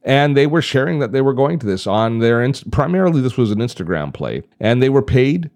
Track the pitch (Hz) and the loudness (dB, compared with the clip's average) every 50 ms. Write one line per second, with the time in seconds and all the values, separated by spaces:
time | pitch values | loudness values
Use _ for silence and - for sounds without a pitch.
0 | - - 135 139 143 147 139 139 143 151 151 170 - - - 135 135 170 165 147 | -2 0 2 2 2 2 4 2 2 2 2 0 0 0 0 0 0 0 0 -2
1 | 139 107 123 135 135 139 131 127 139 143 170 160 120 101 95 95 - 101 98 107 | -2 -2 0 0 0 0 2 0 0 0 -2 -2 -2 -4 -4 -4 -2 -2 0 0
2 | 113 113 117 113 117 117 117 117 120 131 135 - - 120 117 147 139 170 180 185 | 0 0 0 0 2 2 2 2 0 0 -2 -4 -8 -4 -2 -2 0 0 0 0
3 | 190 180 165 139 127 127 - - 120 104 104 104 120 120 - - 92 80 90 78 | 2 2 2 0 0 -2 0 0 0 0 0 -2 -4 -4 -6 -8 -6 -4 -4 -4
4 | 73 71 65 - 71 57 57 71 - _ _ - - 110 120 123 131 135 135 139 | -4 -6 -8 -8 -6 -6 -6 -8 -10 _ _ -4 -2 0 2 2 2 2 2 2
5 | - - - 127 131 139 156 180 165 151 - | 2 2 2 2 2 2 0 -2 -4 -8 -12